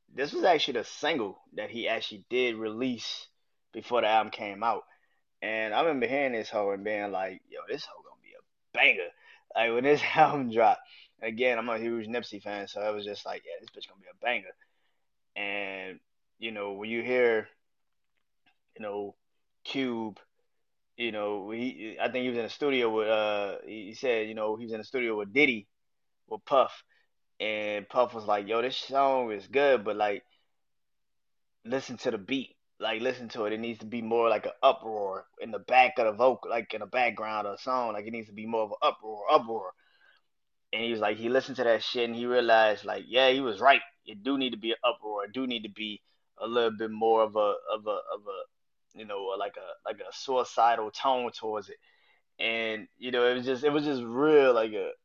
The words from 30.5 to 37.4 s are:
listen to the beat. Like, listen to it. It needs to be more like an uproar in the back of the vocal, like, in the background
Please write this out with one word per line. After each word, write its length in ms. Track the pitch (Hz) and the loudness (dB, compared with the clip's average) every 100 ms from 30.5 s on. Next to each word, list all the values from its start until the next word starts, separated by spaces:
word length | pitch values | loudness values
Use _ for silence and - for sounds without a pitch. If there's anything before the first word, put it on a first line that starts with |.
| _ _ _ _ _ _ _ _ _ _ _ 113 | _ _ _ _ _ _ _ _ _ _ _ -6
listen 320 | 131 - 117 | -4 -4 -6
to 140 | 127 | -4
the 60 | 110 | -4
beat. 380 | 92 135 117 _ _ - | -4 -6 -6 _ _ -8
Like, 220 | 107 110 | -4 -2
listen 280 | 123 123 117 | -2 -4 -6
to 160 | 123 104 | -4 -2
it. 80 | |
It 60 | 110 | -2
needs 180 | 117 113 | -4 -8
to 60 | 110 | -8
be 160 | 117 | -6
more 260 | 113 117 117 | 0 2 4
like 160 | 107 101 | 2 -2
an 60 | - | 2
uproar 640 | 135 - 110 107 98 95 - - | 4 4 0 -4 -4 -6 -10 -14
in 120 | 113 | -10
the 80 | 104 | -10
back 380 | - 123 127 - | 4 6 6 4
of 80 | 110 | 0
the 60 | |
vocal, 400 | 104 127 110 - | 4 4 4 -2
like, 220 | 117 104 | -6 -4
in 80 | 107 | -8
the 40 | 101 | -4
background 640 | 123 120 107 110 107 | 0 0 -2 -4 -4